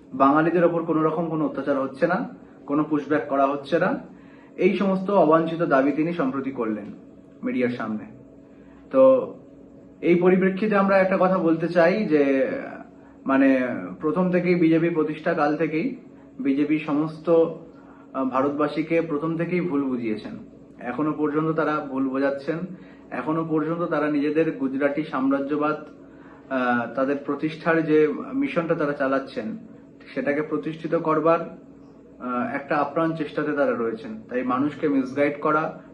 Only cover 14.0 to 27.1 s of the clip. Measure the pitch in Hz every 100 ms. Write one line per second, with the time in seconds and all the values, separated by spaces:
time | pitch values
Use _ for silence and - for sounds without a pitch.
14 | 156 185 180 175 175 170 160 160 170 160
15 | 151 156 175 160 151 151 160 156 247 247
16 | - - - - 135 135 147 151 156 143
17 | 156 - 175 165 160 - - - - -
18 | - 135 131 131 143 147 147 160 156 165
19 | 160 147 165 165 170 180 135 143 135 123
20 | 110 107 - - - - - - 120 139
21 | 151 143 151 151 160 160 151 151 143 131
22 | 135 135 143 139 - 160 185 - - -
23 | - - 156 165 165 156 156 170 170 151
24 | 151 147 147 151 160 135 135 135 143 156
25 | 147 139 135 139 139 147 147 147 - -
26 | - - - - - 131 123 120 117 135
27 | 135